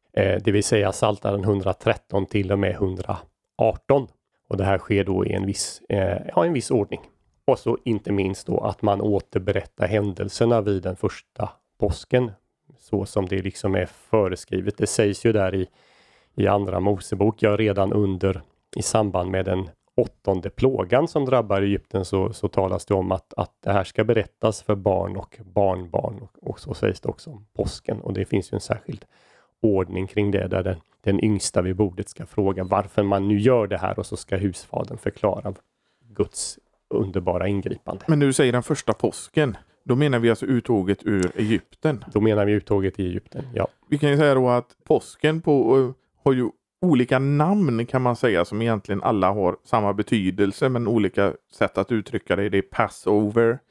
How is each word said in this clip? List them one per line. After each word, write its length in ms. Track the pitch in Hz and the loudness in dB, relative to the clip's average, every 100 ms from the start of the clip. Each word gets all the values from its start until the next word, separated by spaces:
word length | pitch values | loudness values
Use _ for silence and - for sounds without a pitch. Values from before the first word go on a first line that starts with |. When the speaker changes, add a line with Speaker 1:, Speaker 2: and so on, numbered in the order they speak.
| _ | _
Speaker 1:
Eh, 300 | - 98 95 | 0 2 2
det 100 | 101 | 2
vill 120 | 101 | 2
säga 280 | - 110 98 | 2 2 2
Psaltaren 520 | - 110 101 107 101 | 0 0 0 -2 0
hundratretton 800 | 98 101 95 - 117 107 - 101 92 | 0 0 0 -2 -2 -2 -2 -4 -2
till 260 | 104 95 | -2 0
och 60 | 101 | 0
med 160 | 95 - | 0 0
hundraarton. 1300 | 95 92 - 95 - _ _ - 113 - - 139 120 _ _ _ _ | -2 -2 -6 -8 -10 _ _ 0 0 0 0 0 0 _ _ _ _
Och 80 | 95 | -4
det 80 | |
här 140 | 95 95 | 0 0
sker 260 | - 98 | 0 0
då 220 | 95 95 95 | 0 -2 -2
i 60 | |
en 140 | 95 98 | -2 -4
viss, 360 | 98 - - - | -4 -8 -12 -4
eh, 300 | 101 95 95 - 175 | -2 0 -2 -2 0
ja, 80 | 170 | 0
en 60 | |
viss 180 | 143 - | 0 0
ordning. 300 | 123 101 - - _ _ _ | 0 0 -6 -14 _ _ _
Och 140 | - 120 | 0 0
så 200 | 117 120 | 0 -4
inte 280 | 120 104 - | -2 -4 -2
minst 340 | 101 95 98 - | -2 -2 -4 -4
då 140 | - | -2
att 220 | 104 - | -2 -2
man 180 | 104 101 | 0 0
återberättar 840 | 104 101 - 101 95 98 - - 87 | 0 -2 -4 -8 -4 -4 -6 -4 0
händelserna 720 | 107 101 87 98 - 117 117 | 0 0 -4 -8 0 2 2
vid 220 | 104 98 | 0 -2
den 140 | 92 92 | -4 -4
första 520 | - - - - 101 - _ _ | -6 -6 -14 -10 -10 -10 _ _
påsken, 520 | 104 - - 123 120 98 _ _ _ - | -4 -4 0 0 0 -6 _ _ _ -20
så 260 | _ 101 | _ -4
som 220 | 98 104 92 | -2 -2 -2
det 160 | 95 | -4
liksom 320 | 95 - 101 | -4 -4 -2
är 120 | 95 90 | 0 -2
föreskrivet. 880 | - _ 110 95 90 - 95 98 - | -8 _ 2 2 -2 -4 -4 -4 -2
Det 80 | 101 | -2
sägs 380 | - 104 95 117 | 2 0 2 2
ju 60 | |
där 220 | 104 92 | 2 0
i, 120 | 95 92 _ _ _ _ _ _ | -2 -4 _ _ _ _ _ _
i 120 | - 98 | -2 2
Andra 340 | 101 95 92 | 2 0 -2
Mosebok, 640 | 98 95 - 98 104 - | 0 -2 -4 0 0 2
ja, 140 | 107 104 | 2 2
redan 360 | 107 98 95 | 2 2 0
under, 480 | 104 98 92 98 92 - _ _ - | 2 0 0 -2 -2 -8 _ _ -8
i 60 | |
samband 480 | - 113 104 90 92 | 0 0 2 0 -2
med 140 | 95 | -2
den 240 | 95 95 95 - _ - | -2 -2 -4 -12 _ 0
åttonde 540 | - - - 95 98 | 0 -2 -2 -2 -4
plågan 580 | - 135 120 90 123 165 | 0 0 2 2 2 2
som 160 | 156 | -2
drabbar 380 | 131 127 107 98 | 0 0 2 0
Egypten, 420 | 101 98 - 98 | 2 0 -2 -4
så, 280 | 92 98 95 | -2 0 -2
så 160 | - 101 | -2 -2
talas 380 | - 95 92 - | 0 0 -2 0
det 80 | |
om 180 | 98 92 | 0 2
att, 220 | 92 - | -2 -4
att 180 | - 98 _ | -6 -6 _
det 80 | - | -2
här 120 | 101 | 0
ska 200 | 90 - | 0 0
berättas 580 | 110 110 - _ 110 - | 2 2 0 _ 0 0
för 120 | - | -2
barn 420 | 101 98 92 92 95 | 0 2 0 -2 -6
och 240 | - - | -12 -18
barnbarn, 760 | 92 90 98 92 87 - - - | -4 0 0 0 -4 -4 -4 -8
och, 280 | 98 _ - | -16 _ -12
och 100 | - | -12
så 140 | - | -10
sägs 260 | - 104 98 | -4 -4 -4
det 80 | - | -6
också 220 | - 160 | -8 -12
om 160 | 107 104 - | -20 -12 -6
påsken. 440 | 101 - - 107 | -6 -6 -8 -6
Och 120 | - | -6
det 120 | 98 | -6
finns 280 | 98 101 - | -2 -2 -2
ju 20 | |
en 60 | 104 | -8
särskild 440 | - - - - - _ _ _ _ _ | -4 -6 -6 -14 -16 _ _ _ _ _
ordning 440 | 113 95 90 92 95 | 2 2 0 -4 -4
kring 240 | 104 101 | 0 0
det, 180 | 98 95 | 0 -2
där 140 | 95 | -2
den, 140 | 92 85 - _ | -2 -6 -10 _
den 240 | 98 98 | -2 0
yngsta 380 | 107 98 - - | 2 0 0 -2
vid 140 | 92 92 | 0 0
bordet 320 | 101 92 - | -2 -2 -12
ska 180 | - - | -14 -8
fråga 380 | - 98 92 | -2 0 0
varför 380 | 92 101 101 - | 0 0 0 0
man 260 | 101 98 98 | 2 2 2
nu 100 | 104 | 2
gör 280 | 113 123 101 | 4 4 2
det 120 | 92 | -2
här, 200 | 95 98 | -4 -4
och 80 | - | -8
så 100 | - | -10
ska 200 | - 95 | -6 -2
husfadern 600 | 98 90 - - - 113 | -2 -4 -8 -8 -8 -6
förklara 560 | 113 - 104 98 101 98 _ _ _ _ 117 | -8 -2 -2 -2 -6 -12 _ _ _ _ _
Guds 500 | 104 101 - - - _ _ _ | -4 -4 -4 -10 -12 _ _ _
underbara 540 | 110 98 92 90 87 92 | -4 -2 -2 -2 -2 -2
ingripande. 560 | 101 - - - 87 - | -2 -4 -8 -8 -8 0
Speaker 2:
Men 100 | 151 | 2
när 80 | 143 | 4
du 60 | |
säger 200 | 131 127 | 4 2
den 100 | 123 | 2
första 300 | - 143 - | -2 -2 -2
påsken, 640 | 104 110 - - 160 139 101 - _ | 0 -2 -4 -4 0 0 -2 -16 _
då 120 | - 123 | -2 2
menar 220 | 147 123 | 2 4
vi 120 | 117 | 2
alltså 160 | 110 135 | 2 2
uttåget 520 | 123 - 110 92 95 101 | 0 2 2 2 0 0
ur 240 | 101 90 - | 0 0 0
Egypten? 680 | 107 98 - _ 156 120 - | 0 0 -2 _ -2 -2 -4
Speaker 1:
Då 80 | 107 | 0
menar 240 | 110 107 101 | 2 4 2
vi 60 | |
uttåget 480 | 104 - 101 95 - | 0 0 0 0 -2
i 60 | 90 | -4
Egypten, 380 | 95 - - 131 | -4 -8 -14 -8
ja. 140 | 120 - _ _ | -4 -4 _ _
Speaker 2:
Vi 100 | 147 | 0
kan 120 | 147 | 2
ju 60 | 143 | 4
säga 180 | 147 | 4
då 140 | 131 127 | 4 4
att 280 | 123 - _ | 2 -2 _
påsken 560 | - 135 - - 151 160 | 0 0 0 -2 -2 0
på, 380 | 165 143 117 135 | 2 2 4 4
eh, 120 | 127 131 _ _ | 2 -4 _ _
har 80 | 143 | 0
ju 180 | 131 120 - _ _ | 2 0 -6 _ _
olika 360 | 180 127 120 131 | 2 4 4 2
namn, 680 | 139 147 160 208 156 117 117 | 2 2 2 2 2 0 0
kan 160 | 131 | 0
man 140 | 127 117 | 0 2
säga, 280 | 123 87 | 2 2
som 180 | 87 104 | 0 -2
egentligen 400 | 117 107 - 101 | 0 -2 -2 -2
alla 280 | - 107 92 | 0 2 2
har 240 | 104 90 95 | 2 0 -2
samma 280 | - 117 101 | -2 0 0
betydelse, 760 | 98 104 113 92 92 101 - 135 | -2 0 0 0 0 0 0 -2
men 200 | 123 113 | 0 0
olika 440 | 113 95 - 98 - _ | 2 2 2 0 -2 _
sätt 260 | - 101 - | -4 -2 0
att 140 | 98 | -2
uttrycka 440 | 113 - 107 - 95 | -2 -4 -8 -2 -2
det. 120 | 101 | 0
Det 100 | 98 | -2
är 40 | |
Passover, 960 | - - 107 - 92 104 104 117 117 123 - | -2 -2 -2 -2 0 2 2 2 2 0 -8